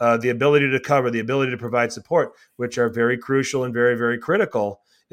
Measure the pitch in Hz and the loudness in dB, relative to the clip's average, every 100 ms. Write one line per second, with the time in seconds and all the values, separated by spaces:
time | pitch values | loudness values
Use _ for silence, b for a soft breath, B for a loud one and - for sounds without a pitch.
0 | 117 113 123 120 143 147 139 131 143 143 | 2 2 0 2 4 4 2 0 2 0
1 | 123 117 113 139 131 123 120 120 120 - | 2 -2 -2 -2 -2 -4 -4 -2 -2 -4
2 | - 165 131 b b - 120 123 117 117 | -2 0 0 b b -10 -6 -2 -2 0
3 | 117 127 131 135 131 135 123 117 123 117 | 0 0 0 0 0 -4 -4 0 0 2
4 | 117 120 135 202 202 113 101 - _ _ | -2 -2 -2 0 0 -2 -4 -6 _ _
5 | _ | _